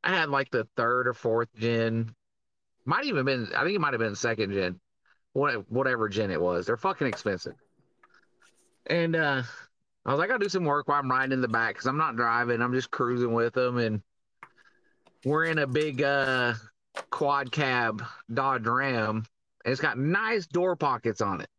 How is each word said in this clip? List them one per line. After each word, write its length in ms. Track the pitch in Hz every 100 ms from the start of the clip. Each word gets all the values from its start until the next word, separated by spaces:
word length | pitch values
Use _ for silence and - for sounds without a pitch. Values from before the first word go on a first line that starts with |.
I 100 | -
had, 140 | 185 156
like, 220 | 139 135
the 180 | 123 113 -
third 320 | 117 123 123
or 60 |
fourth 340 | 117 117 113 117 110
gen. 580 | 113 117 113 113 113 - _ _ _ _ _ _
Might 220 | - 185 285
even 180 | 175
been, 240 | 131 131 110 -
I 60 |
think 100 | 151
it 60 | 202
might 140 | 147
have 60 | 120
been 140 | 113
second 380 | 98 120 110 98
gen. 280 | 98 90 90 _ _ _ _ _
What, 360 | 135 143 120 95
whatever 380 | 117 135 120 107
gen 200 | 98 104
it 100 | 85
was. 260 | 110 104 92
They're 100 | 117
fucking 300 | 190 185 135
expensive. 480 | - 107 92 - - _ _ _ _ _ _ _ _ _ _ _ _ -
And, 300 | 165 170 165
uh, 260 | 151 135 120 - - _ _ _
I 60 | -
was 80 | 139
like, 120 | 190
"I'll 80 | 247
do 100 | 202
some 160 | 185
work 240 | 165 143 143
while 120 | 143
I'm 100 | 131
riding 220 | 127 131
in 80 | 131
the 80 | 123
back 280 | 113 113 -
'cause 100 | 131
I'm 120 | 143
not 180 | 156 117
driving. 440 | 117 117 120 117
I'm 140 | 123
just 160 | 127 123
cruising 420 | - 123 123 120
with 220 | 113 117
them." 240 | 131 127 123
And 240 | 113 107 - _ _ _ - _ - _ _ _ _ _
we're 220 | 127 151
in 140 | 165 156
a 80 | 139
big, 360 | 139 151 131
uh, 520 | 139 143 135 127 123 113 - _ _ - -
quad 420 | - 143 143 131
cab 500 | - 139 127 117 107 117 - -
Dodge 340 | 117 135 131 113
Ram. 600 | 123 135 120 107 110 110 _ _ _
And 100 | -
it's 80 | 131
got 180 | 151 117
nice 480 | 143 190 220 226 175
door 300 | 170 180 165
pockets 440 | 147 120 117 107
on 220 | 104 92
it. 80 | -